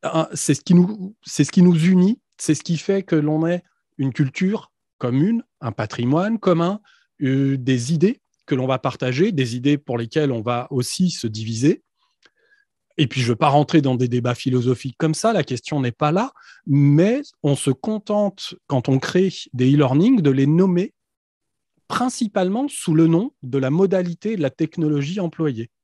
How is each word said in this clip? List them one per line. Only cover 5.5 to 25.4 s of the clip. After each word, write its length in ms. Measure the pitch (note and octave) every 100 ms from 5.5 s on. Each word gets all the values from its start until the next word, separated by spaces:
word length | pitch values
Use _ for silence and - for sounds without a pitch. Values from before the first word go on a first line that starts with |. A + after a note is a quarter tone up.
| _
un 120 | B2
patrimoine 680 | G#2+ G#2+ - A#2+ D3+ G3 A3+
commun, 420 | F#3+ E3 E3+ G#3 _ _ _ _
euh, 340 | C#3 C3+ C#3 C3+
des 360 | B2+ C3 A#2+
idées 280 | E3 F#3 C4+ _ _ -
que 80 |
l'on 120 | C#3+ C3+
va 120 | C3
partager, 540 | C#3 - C3 B2+ G3+
des 240 | E3+ B2+ B2
idées 220 | C3 C#3+
pour 200 | - A#2+
lesquelles 340 | A2+ D#3 D3
on 100 | A#2
va 240 | A2 A#2+ B2
aussi 400 | C#3 A#2+ - F#3
se 160 | - A#2
diviser. 560 | G#2+ A2 A2+ C#3 A3+ _ _ _ _ _ _ _ _ _ _ _ -
Et 100 | C3+
puis, 140 | C3+
je 80 | A#2+
veux 80 | A#2
pas 120 | D#3
rentrer 320 | C#3 D3 E3
dans 140 | C#3+
des 140 | B2 B2
débats 260 | B2 A#2+
philosophiques 600 | A#2+ - B2+ A#2+ B2 C3+ -
comme 160 | D#3+
ça, 180 | D#3 A3+
la 120 | G#3+
question 360 | C#3+ B2 - D3
n'est 120 | B2+
pas 200 | - D3+
là, 200 | E3+ A3 _ - - -
mais 560 | C#3 C#3+ C#3+ F#3+ B3+ D4 _
on 140 | D3 C#3
se 140 | -
contente, 840 | B2+ - G#3+ - G#3 - F#3+ - - _
quand 220 | C3+ A#2+
on 100 | C3+
crée 340 | - F3+ F#3+ - -
des 200 | B2 B2+
e-learning, 480 | C#3+ C3+ C3+ G#3 C4
de 100 | D3
les 160 | C3+ C#3
nommer 460 | D#3+ F#3+ F3 G3 _ _ _ _ _ _ _ _ _ _
principalement 800 | - B3+ - A3 - F#3 G#3 C#4+
sous 260 | - -
le 120 | D#3 E3
nom 260 | E3 A#3+ _
de 160 | C3 C#3
la 120 | C3
modalité 680 | D#3 G3 F#3 F3+ E3 G#3 A3
de 60 |
la 80 | C#3
technologie 680 | - D#3 - D#3 D3+ C#3 G3
employée. 520 | F3 -